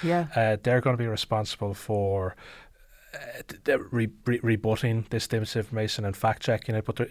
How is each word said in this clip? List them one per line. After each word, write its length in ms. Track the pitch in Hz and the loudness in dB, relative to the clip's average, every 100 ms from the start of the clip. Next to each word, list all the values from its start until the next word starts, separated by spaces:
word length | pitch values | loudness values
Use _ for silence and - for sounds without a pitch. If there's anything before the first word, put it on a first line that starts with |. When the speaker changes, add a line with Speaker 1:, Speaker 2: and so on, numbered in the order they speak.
Speaker 1:
Yeah. 260 | 170 175 160 | 0 0 2
Speaker 2:
Uh, 220 | 117 110 104 | 2 2 2
they're 180 | 123 123 | 4 4
gonna 160 | 131 120 | 4 0
be 100 | 117 | 0
responsible 680 | 107 - 107 104 - 104 | -2 0 -2 -2 -4 -4
for, 640 | 98 - 104 98 98 92 - - - - _ - - - | -4 -2 0 2 0 -2 -6 -20 -20 -20 _ -20 -20 -18
uh, 300 | - - - - | -14 -14 -14 -14
th-, 160 | - | -6
th-, 160 | 147 131 - | 0 0 0
re-, 180 | 120 110 - | 0 0 -2
re-, 140 | 123 120 | -2 0
rebutting 640 | 117 107 110 110 120 113 - | 2 2 2 2 2 0 0
this 160 | 113 - | -4 0
disinformation 800 | 113 110 113 104 110 107 - 101 | -2 0 -4 -2 -2 -2 -2 -4
and 100 | - | 0
fact 260 | 113 - | 0 0
checking 340 | - 110 - 110 | 0 0 0 -2
it, 80 | |
but 100 | - | -2
there, 140 | - 120 | -2 -4